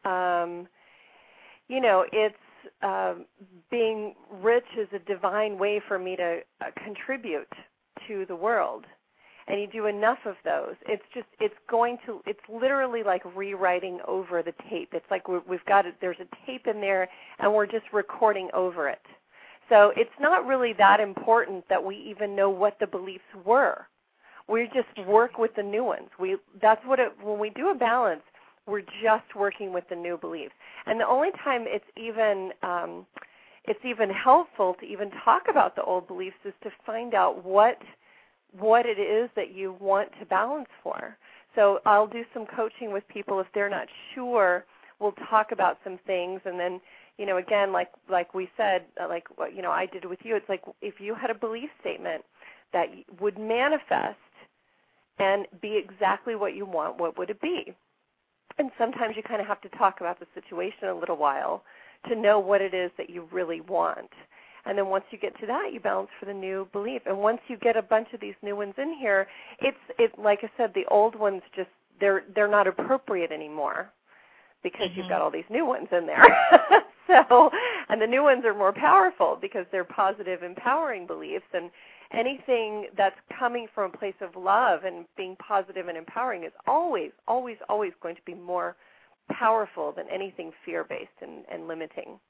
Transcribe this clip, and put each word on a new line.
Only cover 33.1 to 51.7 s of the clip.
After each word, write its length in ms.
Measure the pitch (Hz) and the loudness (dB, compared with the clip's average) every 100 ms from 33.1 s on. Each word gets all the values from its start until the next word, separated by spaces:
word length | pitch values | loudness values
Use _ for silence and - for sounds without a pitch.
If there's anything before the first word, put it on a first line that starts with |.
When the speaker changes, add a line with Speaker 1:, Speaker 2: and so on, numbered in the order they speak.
| - - _ _ _ | -20 -20 _ _ _
Speaker 1:
it's 160 | - 214 | -6 -6
even 260 | 254 226 208 | -4 -2 -2
helpful 640 | 196 254 285 339 - 190 180 | 2 6 6 6 -2 -2 -2
to 60 | - | -10
even 240 | 202 202 202 | -8 -8 -2
talk 200 | - 285 - | 2 4 4
about 260 | 403 190 - | 2 2 0
the 60 | |
old 240 | - 180 175 | -2 -2 -4
beliefs 280 | 180 190 - | -10 -10 -10
is 100 | 202 - | -16 -14
to 60 | 214 - - | -16 -14 -10
find 280 | 226 240 | -8 -2
out 300 | 220 185 - | 2 2 0
what, 340 | 180 196 220 - - - _ _ _ _ _ 190 | 2 6 6 4 -12 -20 _ _ _ _ _ -2
what 280 | 214 226 240 | 4 4 4
it 120 | 202 | -2
is 300 | 190 214 240 - | 0 0 0 -4
that 160 | 180 | -8
you 220 | 185 190 185 | -8 -10 -6
want 300 | 196 196 214 - | 0 0 0 -10
to 60 | 190 | -2
balance 420 | 185 226 302 254 - | 0 0 -4 -10 -14
for. 340 | - - - 220 _ - _ | -10 -10 -12 -16 _ -20 _
So 260 | - 202 196 - | 4 4 6 4
I'll 200 | 208 214 | 4 4
do 160 | 233 233 | -4 -10
some 120 | 247 220 | -12 -12
coaching 460 | - 220 - 226 | -6 -6 -6 -8
with 140 | 202 - | -8 -8
people 320 | 208 - 196 | -12 -6 -4
if 60 | 190 | -4
they're 160 | 208 202 | -2 -2
not 180 | 196 - - - | -4 -8 -14 -16
sure. 500 | - 247 240 190 180 - _ - _ | -12 -2 2 4 2 -4 _ -20 _
We'll 140 | 208 196 - | -4 -4 0
talk 220 | 220 214 | 2 2
about 260 | 220 180 147 | 2 0 0
some 140 | 202 180 - | -10 -12 -4
things, 340 | 185 175 190 | -4 -2 -6
and 140 | 190 180 | -8 -4
then, 200 | 180 180 _ - - - | -4 -6 _ -20 -20 -10
you 80 | 202 | -4
know, 120 | 185 | -2
again, 340 | 185 208 196 | 0 2 2
like, 180 | 185 180 - - | 0 -4 -10 -2
like 240 | 185 175 | -2 0
we 140 | 190 185 - | -6 -8 -2
said, 280 | 214 185 165 - | 0 0 -4 -10
uh, 60 | 170 | -8
like 160 | 175 - - | -8 -10 -10
what, 180 | 143 | -8
you 80 | 196 | -6
know, 80 | 180 | -4
I 140 | 175 185 | -2 -4
did 180 | 185 180 | -8 -12
with 140 | 180 | -12
you, 120 | 226 220 | -6 -6
it's 120 | - | -4
like 140 | 190 - - | -8 -8 -14
if 180 | 208 - | -14 -12
you 140 | 202 | -10
had 160 | 220 240 | -6 -6
a 40 | |
belief 360 | 220 226 226 294 | -4 -6 -8 -12